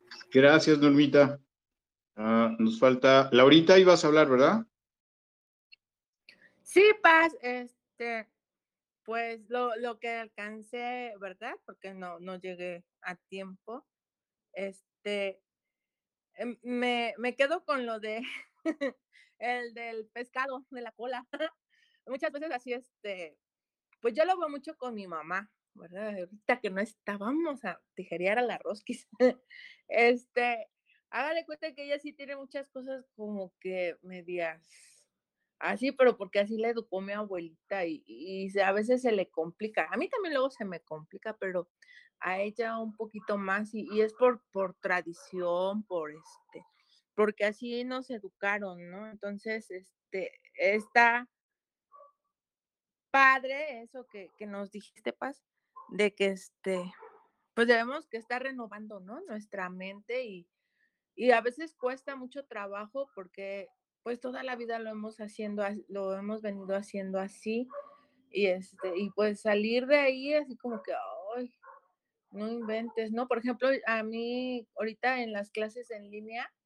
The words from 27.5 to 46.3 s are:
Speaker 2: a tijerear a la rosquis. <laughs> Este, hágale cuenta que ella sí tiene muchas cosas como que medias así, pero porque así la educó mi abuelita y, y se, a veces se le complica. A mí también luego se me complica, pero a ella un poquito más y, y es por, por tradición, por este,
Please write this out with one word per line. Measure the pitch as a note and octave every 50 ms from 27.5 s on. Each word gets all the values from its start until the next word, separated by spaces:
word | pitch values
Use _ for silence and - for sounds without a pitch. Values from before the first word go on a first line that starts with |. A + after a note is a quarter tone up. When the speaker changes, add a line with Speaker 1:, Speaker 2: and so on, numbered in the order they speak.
| C#4 A#3+ -
Speaker 2:
a | F#3+ E3+ - _ _ _
tijerear | - F#3 - E3+ E3+ F3+ F#3+ G#3+ A#3+
a | B3
la | A3+ F#3 -
rosquis. | - E3+ G#3 - - - A#3+ - - _ -
<laughs> | - B3 B3 B3 - _ _ - - - - - _ _ - -
Este, | A3 A#3 A#3+ B3 A#3+ - _ _ B3 A#3+ A#3+ A#3+ A3+ G#3 - _ _ _ _ _ _ _ _
hágale | - A3+ C4+ D4+ E4 E4 E4
cuenta | D#4+ D4+ D4+ D#4+ D#4+ B3+
que | C#4+ C#4+
ella | C#4+ C#4+ D4
sí | D4 D4 -
tiene | - C#4 C4+ C#4+
muchas | C#4 C#4 C4 - C#4 C#4 -
cosas | _ C4 B3+ C4+ C4+ C4 B3+ _ _
como | - G#3+ G#3 G#3+ G3+ F#3+ F3+ - _
que | - F#3+ F#3 F#3 F3+ E3+ D#3 - _
medias | F3+ F#3 F3+ E3+ F3 F3+ F3 E3+ E3 D#3+ E3 E3 _ _ - - - _ _ _ _ _ _ _ _ _ _ _ _ _ _
así, | D#3 E3+ G3+ G3+ B3 C#4
pero | C#4 - C4 B3 A3
porque | - G3 F#3 - G3+
así | G3+ G#3 A3+ A3
la | A3 A#3
educó | A#3 A3+ A3 - - F#3+
mi | G3 G3 G3+
abuelita | G#3 G#3+ G3+ F#3+ F3 E3+ E3 E3 _ _ _ G3 G3 F3+
y, | E3 D#3 - -
y | - A2 A#2 D#3 F#3+ F#3+ F#3+ F#3+ F#3+
se, | F#3+ G3+ F#3+
a | G3
veces | G3 G#3 G#3+ A#3 B3+ B3+ B3+
se | A#3+
le | G#3+ G3 F3+ -
complica. | _ E3 D#3+ E3+ - _ G#3+ G#3+ G#3+ F3+ D#3+ E3+
A | F#3
mí | A3+ E4+ -
también | - A4+ G4 E4+ D4+
luego | C4 C4 C#4
se | C4+ - A3
me | F#3+ F3+ E3
complica, | - _ D#3 D#3 D#3+ - - G3 - A3 G#3+ -
pero | G3+ F#3+ F3+ F3+ F3 - _ _ _ _ - - _ _ _ _
a | - F3+ F#3 F#3+
ella | G3+ G#3+ G#3+ - A3+ A3+ A3+ A3+
un | A3+ A3 G#3+
poquito | - A3+ A3 - G#3 G#3 - G#3 G3+
más | G3 F#3+ F#3+ G#3 A3 G#3 A3+
y, | A3 F3+ F3
y | G#3 G#3+ G#3+
es | G#3+ G#3+
por, | - B3+ B3 A#3+ A3 - _ _
por | F#3+ F#3+ F#3 F3+
tradición, | - - F#3+ F3+ F3+ E3+ E3 E3+ - - - F#3 F#3 F3+ F3 F3 F3 F#3 G3 G3+ G#3+ G#3
por | - F3+ E3+ D#3 D3+
este, | D3+ D#3 - -